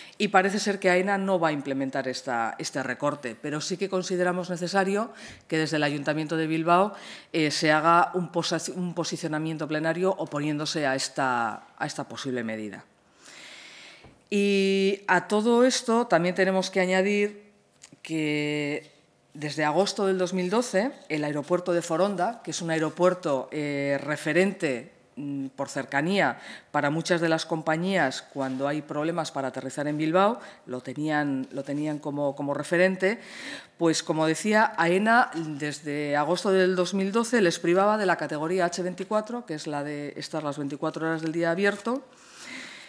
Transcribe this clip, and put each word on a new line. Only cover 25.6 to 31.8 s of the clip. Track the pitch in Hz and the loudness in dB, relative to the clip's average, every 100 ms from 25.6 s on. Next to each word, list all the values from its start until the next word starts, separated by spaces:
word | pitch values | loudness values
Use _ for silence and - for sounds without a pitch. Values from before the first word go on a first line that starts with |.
| 139 | -6
cercanía | 143 127 139 160 196 147 117 - - - | -6 -2 0 2 2 2 0 -8 -18 -4
para | 147 143 | 0 0
muchas | 160 165 175 | 0 0 2
de | 165 | 2
las | 160 - | 2 0
compañías | 160 160 160 180 190 135 - | -4 0 0 0 2 2 -2
cuando | - 143 131 131 139 | -8 -6 -6 -2 -2
hay | 151 | -2
problemas | 151 147 160 170 151 | -4 -4 -2 -2 -4
para | 143 135 | -4 -4
aterrizar | 131 131 151 147 | -6 -8 -6 -4
en | 151 | -2
Bilbao, | 156 180 202 240 - - - | 2 4 4 2 -8 -18 -12
lo | 127 | -10
tenían, | 131 127 156 151 147 135 131 | -10 -6 -2 0 0 -2 -4
lo | 139 | -8
tenían | 139 143 | -6 -4